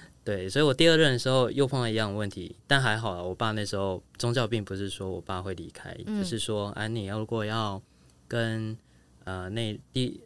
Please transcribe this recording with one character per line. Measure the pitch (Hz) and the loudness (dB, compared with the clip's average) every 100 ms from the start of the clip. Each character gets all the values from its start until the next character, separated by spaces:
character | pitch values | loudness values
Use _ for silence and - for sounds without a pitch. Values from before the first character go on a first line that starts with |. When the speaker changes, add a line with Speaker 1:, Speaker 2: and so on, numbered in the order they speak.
| - - | -12 -10
Speaker 1:
对， | - 98 95 | -4 -2 0
所 | 135 | 4
以 | |
我 | 151 | 4
第 | 135 165 | 6 6
二 | 160 | 8
任 | 151 | 6
的 | 120 | 4
时 | 131 | 4
候 | 131 123 | 4 4
又 | 135 135 | 4 2
碰 | 139 | 2
到 | 117 | 2
一 | |
样 | 110 107 | 2 0
的 | 101 | -2
问 | 104 | -4
题， | 95 87 - - | -6 -12 -10 2
但 | 139 | 4
还 | 123 110 | 4 2
好 | 113 | -2
啦， | 87 | -4
我 | 90 | -4
爸 | 92 113 | 0 0
那 | 107 | 0
时 | 101 98 | -2 -2
候 | 98 92 - - | -2 -2 -8 -4
宗 | 120 | 0
教 | 123 | 2
并 | 113 113 | 2 0
不 | 95 | -2
是 | 98 98 | -4 -6
说 | - 95 | -6 -6
我 | 90 | -6
爸 | - 90 | -6 -6
会 | 95 | -4
离 | 92 165 | -8 -10
开， | - - - | -12 -14 -12
Speaker 2:
嗯。 | - 214 | -6 -4
Speaker 1:
只 | 180 | -2
是 | 113 | -2
说 | - 104 101 | -2 -2 -4
，“啊， | - 110 | -4 -4
你 | 113 | -4
要， | 98 107 | -4 -4
如 | |
果 | 110 113 | -2 -2
要 | 107 113 107 98 - _ _ _ - | -2 -2 -2 -6 -12 _ _ _ -6
跟， | 117 113 110 110 113 _ _ _ _ | -2 -2 -2 -4 -8 _ _ _ _
呃， | - 92 92 | -10 -8 -6
那， | 117 110 104 - | -4 -4 -6 -6
第， | 131 123 - | -2 -2 -4